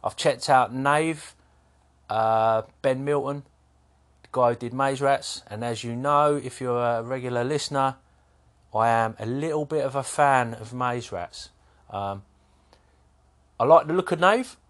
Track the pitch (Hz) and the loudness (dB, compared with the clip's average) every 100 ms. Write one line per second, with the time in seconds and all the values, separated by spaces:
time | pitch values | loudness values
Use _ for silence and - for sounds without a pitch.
0 | - - 160 123 - 131 113 127 139 147 | -6 -2 -2 -2 2 4 4 0 2 2
1 | 160 156 - - _ _ _ _ _ _ | 0 -4 -12 -20 _ _ _ _ _ _
2 | _ 107 110 110 113 113 110 _ 139 131 | _ 0 2 2 2 0 -2 _ -2 -2
3 | 143 147 139 143 - _ _ _ _ _ | 0 -2 -2 -8 -10 _ _ _ _ _
4 | _ _ - 127 120 120 120 127 139 135 | _ _ -6 2 2 2 -6 -2 -2 0
5 | 139 139 - - - 107 120 113 120 117 | 0 0 -2 -12 -12 -8 -6 -6 -6 -4
6 | 139 147 147 147 127 - 127 123 120 117 | 2 4 4 0 -4 -8 -4 -2 0 -2
7 | 117 131 123 123 123 147 - 143 135 131 | -4 -6 -4 -2 -2 -2 -2 0 -2 -2
8 | _ _ _ _ _ _ _ 110 113 117 | _ _ _ _ _ _ _ 0 2 2
9 | 113 110 110 131 160 156 147 156 135 135 | 0 -4 -8 -6 -4 -4 -4 -4 -2 -4
10 | 127 - 143 131 120 113 113 123 123 120 | -6 2 4 4 0 -6 -12 -6 -4 -4
11 | 117 95 85 - - _ _ _ _ 98 | -8 -10 -10 -14 -20 _ _ _ _ -8
12 | 98 98 101 _ _ _ _ _ _ _ | -8 -10 -14 _ _ _ _ _ _ _
13 | _ _ _ _ _ _ 127 160 151 175 | _ _ _ _ _ _ 8 8 6 -2
14 | 180 170 180 226 247 - | 0 2 4 4 0 -14